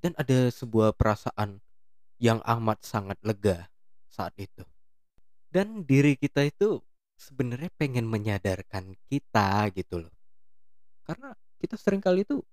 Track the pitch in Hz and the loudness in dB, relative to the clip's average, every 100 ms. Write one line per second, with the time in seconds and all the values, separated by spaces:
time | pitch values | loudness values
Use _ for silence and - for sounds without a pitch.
0 | 175 170 135 131 123 - 120 110 110 - | -4 -4 2 4 2 -2 -2 2 2 4
1 | 110 104 - - 104 101 - - - - | 0 0 -4 -6 -6 -6 -20 -20 -20 -20
2 | - - 117 113 - 117 113 107 - 110 | -20 0 2 2 0 0 2 -2 -2 -6
3 | 98 98 107 101 104 87 85 - - - | -4 -6 -4 0 0 0 -4 -20 -20 -20
4 | - - 87 - 98 - 95 - - _ | -20 -8 -8 -8 -14 -14 -20 -20 -20 _
5 | _ _ - - - 180 202 220 151 131 | _ _ -20 -20 -4 -2 -2 -6 2 4
6 | 143 143 147 - 143 - 208 156 - _ | 6 2 0 0 -2 2 0 0 -6 _
7 | _ _ - 131 123 123 170 - 147 127 | _ _ -20 -4 -4 -4 -8 -4 -2 0
8 | 113 110 107 101 98 92 - 98 92 92 | -2 -2 -2 -2 -2 -4 -4 -10 -10 -18
9 | - 139 - 113 101 98 104 95 90 87 | -6 -6 0 0 2 2 0 -4 -6 -6
10 | 82 - - - - - - - - - | -8 -18 -20 -20 -20 -20 -20 -20 -20 -20
11 | - 180 269 233 - - - 220 - 196 | -12 -12 -12 -18 -20 -10 -10 -4 -2 0
12 | 196 185 202 285 - | 2 0 0 -4 -6